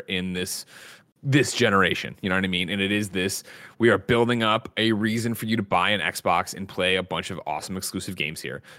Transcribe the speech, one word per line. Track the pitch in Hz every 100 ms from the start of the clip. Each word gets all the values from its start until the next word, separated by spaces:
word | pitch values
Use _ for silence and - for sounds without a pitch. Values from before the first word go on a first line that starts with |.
| -
in | 92 92
this, | 90 90 - - - - - _ _
this | 143 143 123
generation, | - 117 98 90 - - -
you | 98
know |
what | 92
I | 95
mean? | 90 90
And | 101
it | 98
is | 104 104
this, | 92 95 - - - - -
we | 117
are | 98
building | - 117 120 120
up | 110 110 - -
a | 113
reason | 107 110 113 117
for | 113 110
you | 110
to |
buy | 98 90 92
an | 104
Xbox | 80 - 98 87 92
and | - 95
play | - 92 92
a |
bunch | 92 85 87
of | 90 -
awesome | 76 - 92
exclusive | - 95 95 90
games | 76 80
here. | - 69 -